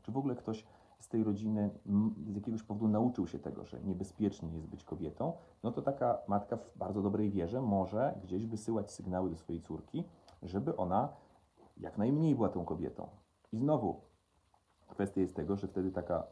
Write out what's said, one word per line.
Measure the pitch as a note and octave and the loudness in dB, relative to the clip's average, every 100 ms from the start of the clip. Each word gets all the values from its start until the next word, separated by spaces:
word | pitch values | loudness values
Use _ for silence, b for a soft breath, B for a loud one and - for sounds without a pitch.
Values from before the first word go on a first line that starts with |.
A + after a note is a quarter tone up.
czy | - | -6
w | C3 | -2
ogóle | C#3 A#2+ | -2 -2
ktoś | - A2 B B B - | -4 -6 B B B -20
z | - | -2
tej | A2+ | 2
rodziny, | A2 G2 G#2+ G#2+ G#2 - - | 2 2 0 2 0 -2 2
mm, | G2+ A2 G#2+ G#2+ | 4 4 0 -4
z | G2+ | -4
jakiegoś | G#2+ A2 | -2 -4
powodu | - G#2 A2 | -4 0 4
nauczył | G#2+ B2 B2 F2 | 4 4 2 -2
się | - | -4
tego, | - - - | -8 -8 -10
że | - | -6
niebezpiecznie | G2 F2+ G2 - G#2 - E2 D#2+ | -4 -4 -4 0 0 0 -6 -6
jest | D#2 | -8
być | - | -12
kobietą, | - E2 D#2 - C#3+ E3 B - | -10 -6 -6 -4 -4 -4 B -6
no | A#2 | -4
to | B2+ | -2
taka | C#3 C#3 B2 - - | -2 2 2 2 0
matka | G2+ - - | 0 0 -6
w | - - | -6 -8
bardzo | F#2 G2 | -2 2
dobrej | G2 G#2 G#2 | 2 4 2
wierze | G2 E2+ B2 | 2 2 2
może | B2 G2 F2+ G#2+ C#3 - | 4 4 4 2 0 0
gdzieś | F2+ F#2 A2+ | -4 -2 -2
wysyłać | A2 A2+ A2+ G2+ | -4 -2 -2 -2
sygnały | - F#2 F#2 F#2 | -6 -2 0 0
do | E2 | -2
swojej | - E2+ | -6 -8
córki, | - D#2+ - D3+ - B B B | -6 -8 -6 -6 -6 B B B
żeby | F2+ F#2+ D3 - | -4 -2 -2 -2
ona | F2+ F#2+ - B B B _ _ - - | 2 2 2 B B B _ _ -20 -14
jak | - - | -8 0
najmniej | A2+ D3 D#3+ B2 | 2 4 4 4
była | G2 | 2
tą | F2+ F2 | 0 -2
kobietą. | D#2 C2 - - - _ _ _ | -2 -4 -6 -12 -14 _ _ _
I | A2 | 0
znowu | C#3+ D3+ F#2+ - - _ _ _ _ _ _ _ - | 2 4 2 -2 -10 _ _ _ _ _ _ _ -10
kwestia | - G2 F#2+ | -4 -2 2
jest | F#2 - | 0 0
tego, | D#2 G2 | -2 -2
że | F#2+ | -2
wtedy | F#2+ F#2 | -2 0
taka, | F2+ - G2+ - | -2 0 -2 -2